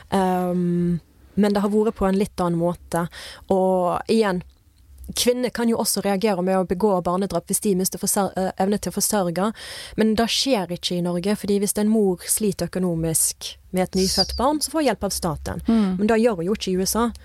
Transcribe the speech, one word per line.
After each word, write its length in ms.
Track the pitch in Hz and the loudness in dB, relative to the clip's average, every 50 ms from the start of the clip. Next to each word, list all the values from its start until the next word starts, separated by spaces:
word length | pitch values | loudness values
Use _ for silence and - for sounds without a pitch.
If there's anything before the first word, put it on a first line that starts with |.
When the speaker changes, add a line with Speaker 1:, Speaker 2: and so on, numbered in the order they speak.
| - - | -6 -2
Speaker 1:
Ehm, 880 | - 196 190 185 185 180 180 180 180 180 180 175 175 175 175 175 175 165 - _ _ _ - - - | 0 2 2 2 2 0 0 0 0 0 0 0 0 0 0 0 0 -2 -4 _ _ _ -20 -6 0
men 160 | 196 208 208 202 | 2 2 4 2
det 80 | 202 196 | 2 0
har 80 | 214 | 2
vært 240 | 202 214 214 226 - | 2 2 2 0 0
på 140 | - 196 190 | 0 0 2
en 100 | 190 196 | 2 2
litt 180 | 208 - - - | 0 -2 -2 -2
annen 180 | 180 175 170 165 | -2 0 0 0
måte. 500 | 170 175 175 - - - - 170 175 170 - - - - - - - - | 0 0 -2 -4 -8 -4 -2 -2 -2 -4 -6 -12 -16 -16 -18 -20 -4 0
Og 500 | 196 185 185 185 185 185 180 175 170 - - - | 2 2 4 4 4 2 2 2 0 -2 0 0
igjen, 340 | 220 220 220 202 185 180 - - - _ _ _ _ _ _ - - - - - - | 2 2 4 2 0 -2 -4 -8 -18 _ _ _ _ _ _ -20 -20 -20 -16 -8 -4
kvinner 340 | - - 240 247 247 247 214 | 0 2 2 2 2 -2 -4
kan 160 | - - 240 233 | -2 0 0 0
jo 80 | 226 - | 2 0
også 240 | 226 - - 202 - | 0 -2 -2 -2 0
reagere 380 | 202 196 190 208 220 196 180 180 | 0 0 2 2 0 0 2 0
med 100 | 185 190 | 0 2
å 120 | 190 185 - | 0 0 0
begå 340 | 190 180 214 214 190 180 175 | 0 0 2 2 2 2 0
barnedrap 440 | 180 175 180 202 190 175 165 - | 0 0 0 -2 -2 -2 -4 -4
hvis 160 | - 202 - - | -2 -4 -2 0
de 120 | 214 190 | 2 2
mister 220 | 180 190 - - 185 | 2 0 -2 -2 -4
forsør-, 320 | - 190 - 208 196 - - | -4 -2 0 0 0 0 0
eh, 140 | 185 190 185 - - | -2 -2 -2 0 0
evne 200 | 190 190 208 202 | 0 0 0 0
til 140 | - 180 - | -2 -4 -4
å 20 | |
forsørge, 600 | 208 - - 220 208 185 175 170 180 190 220 214 - - - - - - - - | -2 -2 0 0 0 0 0 0 0 -2 -2 -2 -6 -12 -14 -14 -14 -14 -8 0
men 180 | - 214 220 214 | 2 2 2 4
det 120 | 202 233 214 | 2 2 0
skjer 400 | - - - 277 262 208 180 165 | 0 -2 0 2 2 0 0 -2
ikke 280 | 175 170 - - 185 175 | -6 -6 -4 -4 -2 -2
i 20 | |
Norge, 340 | 175 175 175 175 170 202 208 | 0 0 -2 0 0 0 -2
fordi 240 | - - 196 202 202 | 0 0 0 0 0
hvis 180 | 202 196 - 214 | 0 0 0 0
en 100 | 208 214 | 2 2
mor 300 | 220 226 208 190 180 - | 4 4 4 2 2 -2
sliter 500 | - - - - 220 202 - - 175 175 | -2 -4 -2 0 0 0 0 -2 -4 -4
økonomisk 880 | - 185 180 180 170 160 165 165 160 - - - - - - - - - - - - | -2 -2 -2 0 0 0 -2 0 0 0 0 -2 -2 -6 -12 -14 -14 -14 -16 -6 -2
med 120 | 185 185 | -2 -2
et 80 | - - | 0 0
nyfødt 440 | 190 190 190 - - 196 - - | 0 0 0 0 -2 -2 -2 -2
barn, 220 | - 226 277 311 302 | 0 0 0 0 0
så 80 | - - | -2 -4
får 140 | - 320 302 | -2 0 0
hjelp 200 | 254 - - - | 0 0 0 -4
av 60 | 196 | -4
staten. 520 | - - - 175 147 - - 190 185 170 - | -4 -4 -4 -4 -4 -4 -6 -8 -8 -4 0
Speaker 2:
Mm. 300 | - 226 226 208 190 185 180 | 2 2 2 2 2 0 0
Speaker 1:
Men 80 | 208 220 | 2 2
det 100 | 233 220 | 2 4
gjør 160 | 226 247 214 | 4 2 2
hun 80 | 165 165 | 0 -2
jo 80 | 180 220 | -2 -2
ikke 180 | - - 190 185 | -2 -2 -2 0
i 40 | |
U 60 | 180 190 | 0 0
S 120 | 180 - | 0 0
A. 160 | 214 233 233 - - | 0 0 -2 -4 -8